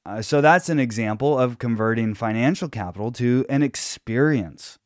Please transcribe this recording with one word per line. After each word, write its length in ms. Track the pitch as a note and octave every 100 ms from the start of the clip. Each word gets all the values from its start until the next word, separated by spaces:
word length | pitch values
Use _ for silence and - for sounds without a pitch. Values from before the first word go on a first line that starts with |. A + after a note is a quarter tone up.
Uh, 180 | - A2
so 200 | A2 D3
that's 260 | D3+ F3 -
an 120 | D3+
example 580 | B2 A2 G#2+ G#2+ C#3 C3+
of 220 | B2+ A#2+
converting 560 | A#2+ A2 A2 A2+ A2
financial 520 | G#2+ A2+ A2 C3 F#3+ D#3+
capital 440 | A#2 F2+ F#2+ A2+
to 320 | B2 A#2+ B2+ C3
an 160 | C#3
experience. 1120 | C#3+ - - - - A#2 D3+ C3 E2 - - -